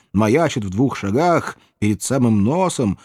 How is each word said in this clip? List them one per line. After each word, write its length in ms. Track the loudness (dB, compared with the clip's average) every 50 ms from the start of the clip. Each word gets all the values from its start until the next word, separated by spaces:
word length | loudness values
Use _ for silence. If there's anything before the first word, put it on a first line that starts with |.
| _ _ -2
маячит 500 | 0 2 2 2 2 2 0 -2 -4 -6
в 60 | -4
двух 260 | -2 0 0 0 -2
шагах, 640 | -4 -4 -2 -2 0 2 2 2 0 -2 -4 -10 -14 _ _ _ -4
перед 220 | -2 -2 -2 -2
самым 420 | -2 -4 -2 0 2 2 2 2 2
носом, 560 | 2 0 0 -2 -2 -2 -2 -2 -2 -2 -4 -8